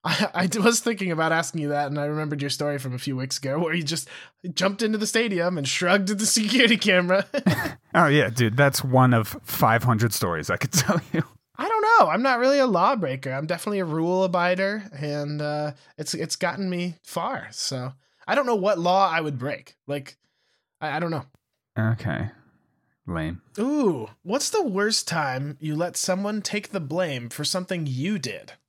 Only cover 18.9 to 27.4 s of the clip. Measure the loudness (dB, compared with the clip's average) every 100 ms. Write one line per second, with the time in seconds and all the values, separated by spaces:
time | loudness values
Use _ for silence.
18.9 | 4 4 2 -2 -4 -6 -6 -12 _ -8
19.9 | -8 -8 -20 _ _ _ _ _ _ -6
20.9 | -4 -2 -4 -8 _ _ _ _ -2 0
21.9 | 0 -2 -4 -6 -10 _ _ _ _ _
22.9 | _ -8 -6 -4 -8 _ -6 -2 2 2
23.9 | 0 -6 -14 -6 -4 -2 -2 0 0 0
24.9 | 0 -2 -2 -2 -4 -6 -8 -6 -4 -4
25.9 | -4 -4 -2 -2 -4 -4 -6 -6 -8 -4
26.9 | -2 -2 -4 -8 -6